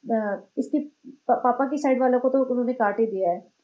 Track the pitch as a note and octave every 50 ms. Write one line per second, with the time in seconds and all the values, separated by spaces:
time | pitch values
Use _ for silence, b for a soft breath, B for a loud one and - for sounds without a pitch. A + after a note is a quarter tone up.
0 | _ A#3+ A3+ A3 G#3+ G#3 G3 F#3 - _ _ - C4+ - - D4 - - _ _
1 | _ - - _ _ - - - - B3 A#3+ B3 C#4 B3+ C#4+ D4 C4+ C4+ C4 A#3+
2 | C4 B3+ B3 B3 B3+ C4 C4 C4+ C4 C4 B3+ B3 B3 A#3 B3 B3 A3+ G3+ G3+ A3+
3 | A3+ A3 F#3+ F#3+ F#3 F3 F3 G#3 - _ _ _